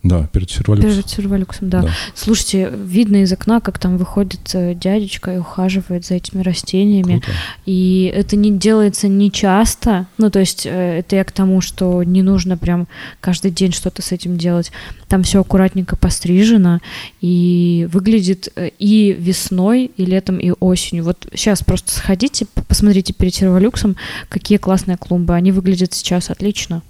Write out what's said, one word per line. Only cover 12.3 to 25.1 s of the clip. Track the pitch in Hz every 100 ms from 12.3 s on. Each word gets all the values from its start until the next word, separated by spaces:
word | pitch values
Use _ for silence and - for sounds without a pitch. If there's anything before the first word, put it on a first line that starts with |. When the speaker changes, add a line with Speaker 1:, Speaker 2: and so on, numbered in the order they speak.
| 196 175 180
Speaker 2:
прям | - 175 175 - - -
каждый | - 175 190
день | 165 185
что-то | 175 185 -
с | -
этим | 180 175 175
делать. | 170 175 170 - - - -
Там | 190
всё | 180 196
аккуратненько | 185 190 190 190 180 -
пострижено | 175 - 175 185 214 226 180 170 - - - _
и | 175 180 175 175 175 170 170
выглядит, | 170 190 220 185 185 - -
э, | 180 _
и | 202 214 208
весной, | 180 170 190 - 185 190 247 254 -
и | 185
летом, | 190 190 185
и | 175 -
осенью. | 185 180 - 170
Вот | 165 - -
щас | - - 196
просто | - 190 -
сходите, | - - 190 262 - 220
п-, | - -
посмотрите | - 208 196 185
перед | - 180
Серволюксом, | - 190 185 208 - 208 185 - - -
какие | 185 - 202
классные | - 190 - 180
клумбы. | -